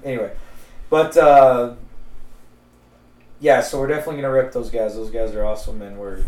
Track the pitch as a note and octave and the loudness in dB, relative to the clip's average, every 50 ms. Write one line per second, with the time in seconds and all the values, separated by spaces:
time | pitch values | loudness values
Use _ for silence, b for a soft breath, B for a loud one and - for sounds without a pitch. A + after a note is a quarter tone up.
0 | - C#3 B2+ A2+ G#2 - - B B B B B B B B B B - D#3 D#3 | -10 -8 -6 -6 -6 -8 -8 B B B B B B B B B B -2 2 2
1 | D#3+ D#3+ - E3 D#3 D3 C#3+ C#3 C3+ C3 B2+ A#2+ A#2+ A#2+ A#2 - - - - - | 2 4 4 4 6 8 8 10 8 8 6 2 -2 -4 -6 -12 -16 -14 -14 -14
2 | - - - - - - - - - - _ _ _ _ _ _ _ _ _ _ | -12 -12 -10 -12 -12 -12 -14 -18 -20 -20 _ _ _ _ _ _ _ _ _ _
3 | _ _ _ _ _ - - - C#3+ D3 C3+ - - - D3 C3+ C3+ C#3+ D3+ - | _ _ _ _ _ -20 -16 -4 2 2 2 2 2 -2 -4 -4 -2 -2 -4 -4
4 | - E3 D3+ C#3+ C#3 C3+ C3 C3 B2+ - - B2 A2+ - - - - - - A2 | -4 -8 -8 -6 -4 0 0 0 0 0 -4 -8 -6 -4 -2 -2 -2 -4 -4 -8
5 | A2 A2 A#2 A2+ A2 - - G#2 - - G#2+ - - - A2 G#2+ G2+ G2 G2 G2+ | -8 -6 -4 -4 -4 -4 -2 -2 -2 -2 -2 -4 -6 -6 -6 -6 -8 -10 -14 -12
6 | G2+ G2 - - - | -12 -10 -2 -2 -2